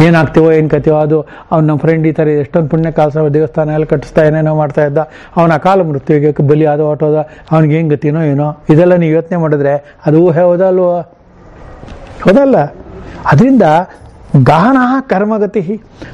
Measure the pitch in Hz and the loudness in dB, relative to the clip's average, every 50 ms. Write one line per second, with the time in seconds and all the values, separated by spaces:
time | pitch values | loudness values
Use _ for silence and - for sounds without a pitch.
0 | 156 170 170 165 160 156 - 165 160 165 160 160 156 151 - 147 135 160 156 151 | 2 2 4 2 0 0 0 2 2 2 2 2 0 0 -2 -2 0 0 0 0
1 | 151 151 156 156 143 - - - - - - 160 156 151 151 143 - 156 165 160 | 0 0 -2 -2 -4 -6 -14 -20 -10 -4 -2 0 0 0 -2 -2 0 -2 -2 0
2 | 156 160 151 - 160 151 151 147 143 - - 175 165 135 165 160 160 165 151 - | 0 -2 -2 -2 -2 -2 0 -2 -4 -2 -2 -2 -2 -2 -2 -2 -2 -2 -2 0
3 | 151 151 139 156 156 147 139 156 156 151 - 165 156 151 151 156 156 147 156 151 | -2 0 0 -2 -2 0 0 0 -2 -2 -2 -4 -4 -2 -2 -4 -2 -2 -2 -4
4 | - - - - 156 151 151 156 156 156 156 156 151 147 143 - 151 147 139 156 | -4 -4 -2 0 2 2 2 0 0 -2 0 -2 -2 -2 -2 -2 -2 -2 0 -2
5 | 151 - - - - - - 180 170 170 165 147 - 180 196 196 180 160 147 135 | -4 -6 -8 -20 -20 -8 -2 0 0 2 2 0 0 0 0 0 0 -2 -4 -6
6 | - - 156 147 143 151 143 - 156 135 151 151 156 151 147 147 156 151 151 139 | -2 0 0 0 0 0 0 0 0 0 2 2 2 0 0 -2 -2 -2 -2 -2
7 | 160 151 151 156 151 - - - - - 165 160 160 151 147 160 165 156 147 - | -2 -2 -2 -2 -4 -6 -10 -18 -10 -4 0 0 2 2 0 0 0 -2 -2 -2
8 | - 151 147 165 165 151 139 139 147 151 151 - - - 151 151 175 175 180 180 | -2 -4 -2 -2 -2 -2 -2 -2 -2 -4 -6 -6 0 2 2 4 4 4 2 2
9 | 170 160 156 165 165 165 185 175 165 156 156 147 143 143 139 143 - - - _ | 2 0 0 -2 -2 -2 -4 -4 -2 -2 -2 0 0 -2 -2 -4 -6 -10 -18 _
10 | - 156 151 160 175 180 151 160 180 180 175 175 190 190 185 185 185 175 175 175 | -2 0 2 2 4 2 2 2 2 2 2 2 0 0 0 0 0 -2 -2 -4
11 | 165 - - _ _ _ _ - - - - - - - - - - - - - | -6 -10 -16 _ _ _ _ -20 -20 -20 -20 -20 -20 -20 -20 -20 -20 -20 -20 -20
12 | - - - - - - 190 269 277 277 247 185 143 147 - - - - - - | -20 -20 -14 -4 0 2 2 2 2 2 2 0 0 -2 -6 -14 -20 -20 -20 -20
13 | - - - - - - - 135 214 269 269 247 196 156 151 165 185 - - - | -18 -18 -16 -10 -2 0 2 4 4 4 4 4 4 4 2 2 0 -2 -10 -20
14 | - - - - - - - 139 131 131 151 160 180 240 269 262 247 247 262 269 | -20 -20 -20 -20 -10 -2 0 2 4 4 4 2 2 2 2 2 0 0 -2 -2
15 | 262 - 208 185 202 208 220 214 202 196 - 220 180 160 214 208 - - - - | -2 -2 -2 -2 -2 -2 -2 -2 -4 -4 -4 -4 -6 -6 -8 -10 -12 -18 -20 -20
16 | - - | -20 -14